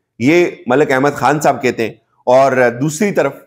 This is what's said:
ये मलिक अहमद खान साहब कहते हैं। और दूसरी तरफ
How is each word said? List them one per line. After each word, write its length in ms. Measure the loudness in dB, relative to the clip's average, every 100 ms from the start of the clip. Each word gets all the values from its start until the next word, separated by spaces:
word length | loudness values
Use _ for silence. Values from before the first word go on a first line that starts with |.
| _ -4
ये 440 | 0 2 0 -2 -2
मलिक 240 | 0 0
अहमद 200 | 0 0
खान 280 | 0 0 0
साहब 160 | 0 -2
कहते 260 | -2 -4
हैं। 180 | -6 -8 _ _ 0
और 440 | 2 2 2 0
दूसरी 420 | 0 -6 -2 -2
तरफ 340 | -2 -4 -6